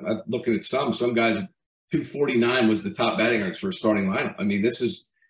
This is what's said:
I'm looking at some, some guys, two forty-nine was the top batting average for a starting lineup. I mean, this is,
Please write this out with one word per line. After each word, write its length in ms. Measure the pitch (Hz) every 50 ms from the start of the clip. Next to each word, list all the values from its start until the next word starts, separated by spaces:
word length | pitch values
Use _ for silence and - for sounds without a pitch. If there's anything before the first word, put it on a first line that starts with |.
| 107 107
I'm 140 | 110 101 - -
looking 260 | 123 113 - 120 110
at 100 | 95 -
some, 300 | - 131 131 143 123 110
some 200 | - 120 120 120
guys, 240 | 113 113 113 107 98 95 - _ _ _ _ _ _ _ -
two 120 | - 151 -
forty-nine 640 | - - 139 143 135 127 117 117 120 127 127 113 110
was 160 | 107 98 98
the 80 | 98
top 260 | - - 120 113 87 92
batting 240 | 110 120 120 107
average 160 | 101 92 85 -
for 120 | 98 95
a 40 | 92
starting 320 | - - 110 104 101 98
lineup. 300 | 95 98 135 151 196 - -
I 60 | 104
mean, 180 | 104 101 101
this 200 | 101 120 120 -
is, 280 | 123 110 95 - - _ _ _ _